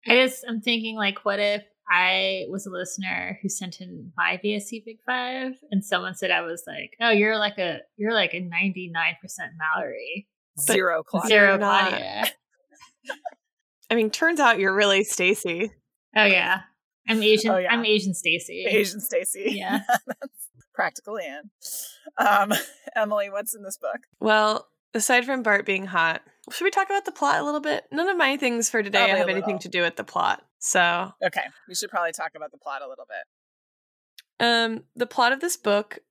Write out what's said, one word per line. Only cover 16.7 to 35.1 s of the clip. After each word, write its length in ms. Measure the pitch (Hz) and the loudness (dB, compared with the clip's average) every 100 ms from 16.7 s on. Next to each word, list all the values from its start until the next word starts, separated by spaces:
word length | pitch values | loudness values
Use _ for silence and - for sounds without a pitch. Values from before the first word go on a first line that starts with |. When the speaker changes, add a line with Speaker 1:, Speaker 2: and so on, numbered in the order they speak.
| _ _ _ - | _ _ _ -2
Speaker 1:
I'm 140 | 220 | 2
Asian. 280 | 214 214 220 | 4 4 4
Speaker 2:
Oh, 80 | 190 | 2
yeah. 140 | 180 | 2
Speaker 1:
I'm 120 | 233 | 0
Asian 300 | 226 214 190 | 4 2 2
Stacy. 500 | 175 170 165 - 175 185 | -2 -2 -2 -4 -6 0
Speaker 2:
Asian 320 | 214 196 208 | 2 0 -4
Stacy. 520 | - 170 185 190 202 202 | -4 -4 -4 -4 -4 -4
Speaker 1:
Yeah. 240 | 190 202 202 | -2 -4 0
Speaker 2:
<laughs> 120 | 240 - | -2 -2
That's 420 | - 269 - - _ _ | -12 -12 -16 -20 _ _
practical 440 | - 185 - - 214 | -4 -4 -4 -12 -10
Anne. 320 | 160 139 208 _ - - - - - - | -10 -12 -18 _ -12 -12 -12 -16 -14 0
Um, 340 | 208 202 202 208 - | 4 4 2 0 -4
<laughs> 220 | - - - | -14 -8 -2
Emily, 340 | 214 208 202 | 0 0 -2
what's 240 | 196 220 | -6 -8
in 80 | 220 | -10
this 160 | 196 - | -10 -8
book? 220 | 135 240 _ _ | -6 -8 _ _
Speaker 3:
Well, 480 | 214 214 214 220 - _ _ | 2 4 4 0 -6 _ _
aside 300 | 233 - 247 | -4 4 2
from 180 | 240 262 | 2 0
Bart 240 | 220 202 202 | 2 2 2
being 200 | 190 190 | -4 0
hot, 360 | 180 165 160 _ _ - | 2 2 0 _ _ -14
should 120 | - | -2
we 60 | 370 | 0
talk 160 | 392 392 | 2 0
about 140 | 392 | -2
the 80 | 392 | -4
plot 280 | - 285 - | -2 0 2
a 40 | |
little 160 | 294 294 | 0 -2
bit? 240 | 302 294 - | -2 -4 -4
None 180 | 285 359 | -2 0
of 80 | 359 | 2
my 200 | 277 277 | 2 2
things 340 | 262 233 226 | 0 0 0
for 120 | 226 | -2
today 160 | 202 202 | 0 2
Speaker 2:
Probably 160 | 196 | 4
a 40 | 196 | 4
Speaker 3:
have 100 | 180 | 2
anything 260 | 190 214 185 | 0 -2 -4
Speaker 2:
little. 40 | |
Speaker 3:
to 80 | 180 | -4
do 140 | 180 | 0
with 140 | 170 - | 0 -2
the 80 | |
plot, 380 | - 180 - - _ _ | -6 0 0 0 _ _
so. 540 | - 185 175 175 190 - | 0 2 4 2 -4 -4
Speaker 2:
Okay, 180 | 180 180 - - _ | -4 -4 -8 -12 _
we 60 | |
should 160 | 180 208 | -8 -6
probably 220 | 196 170 | -4 -4
talk 200 | - 160 156 | -4 -10 -10
about 140 | 151 | -16
the 60 | 143 | -14
plot 240 | 147 139 | -10 -10
a 60 | 131 | -10
little 180 | 131 - | -16 -12
bit. 1400 | 98 - _ _ _ _ _ _ _ _ - _ _ 233 | -12 -12 _ _ _ _ _ _ _ _ -20 _ _ 2
Speaker 3:
Um, 380 | 233 226 220 _ - | 2 0 -4 _ -6
the 100 | |
plot 260 | 240 | -4